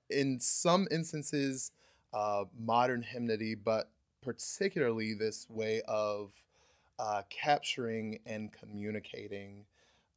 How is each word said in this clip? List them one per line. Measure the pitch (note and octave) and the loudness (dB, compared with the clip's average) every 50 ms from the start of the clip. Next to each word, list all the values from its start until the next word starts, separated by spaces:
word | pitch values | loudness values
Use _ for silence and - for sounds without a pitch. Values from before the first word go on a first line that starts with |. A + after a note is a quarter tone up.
| _ - | _ 0
in | A2+ C#3 C#3 C3+ C3 B2 | 2 2 2 2 2 2
some | - - - - - E3+ F3 F#3+ G3 - | 2 2 2 4 4 6 4 4 4 2
instances, | D3 E3 D#3+ - - D3+ C#3+ - D3+ C#3+ C#3 C#3 C3 B2+ - - - _ _ _ _ _ _ _ | 0 -2 -2 -2 -4 -4 -4 -2 0 0 0 0 0 -2 -6 -8 -10 _ _ _ _ _ _ _
uh, | - G#2+ G#2 G#2+ G#2 G2+ G2+ F#2+ - A#2 | -2 0 2 2 2 0 0 -2 -6 -6
modern | A2+ A2+ A2+ A#2+ B2 B2+ B2 A#2+ | 0 4 6 6 6 6 4 0
hymnody, | A#2 - B2+ A#2+ A#2+ A#2 A2 G#2+ A2+ A2 A2 | -4 -6 -6 -2 0 0 0 0 0 -2 -4
but | G#2 G2 A2+ A2 G#2+ - - _ _ _ _ _ _ | 0 2 2 2 2 0 -4 _ _ _ _ _ _
particularly | - B2+ A2+ - - - - - G3 G3 - F3 C#3 A#2 A2+ A2+ A2 A2 A2 | -8 -6 -6 -4 -4 -4 -2 0 -2 0 2 2 2 2 2 2 0 -2 0
this | G2+ A2 A2 - - - - | 0 0 -2 -2 -4 -10 -8
way | A2+ A2 A2 A2 A2 A2+ - - | -4 -2 0 2 0 0 0 0
of, | A2+ G#2+ G#2+ G#2 G#2 G#2 G2+ G2 - - _ _ _ _ _ _ _ _ _ _ _ - | 0 2 2 2 0 -2 -4 -10 -14 -20 _ _ _ _ _ _ _ _ _ _ _ -4
uh, | A2+ G#2+ G#2 G2+ G2+ - | -2 -2 -2 -2 -4 -6
capturing | - - - D3+ D3 C#3+ - - - C3+ A#2+ A2+ A2 A2+ A2 A2 A2 - - | -8 -2 2 4 4 4 2 -2 -4 -2 -2 -2 -2 -2 -4 -4 -8 -8 -8
and | B2 A2 G#2+ G#2+ G#2+ | -8 -6 -6 -6 -10
communicating, | - - - A2 G#2 G2+ G#2 G#2+ G#2+ G#2+ G2+ - - G#2+ G#2 G#2 G2+ G2+ G2+ G2+ G2+ G2+ G#2 _ _ _ _ _ _ _ _ _ _ | -12 -16 -16 -12 -8 -6 -4 -4 -4 -6 -6 -8 -12 -12 -10 -8 -8 -8 -10 -12 -14 -18 -20 _ _ _ _ _ _ _ _ _ _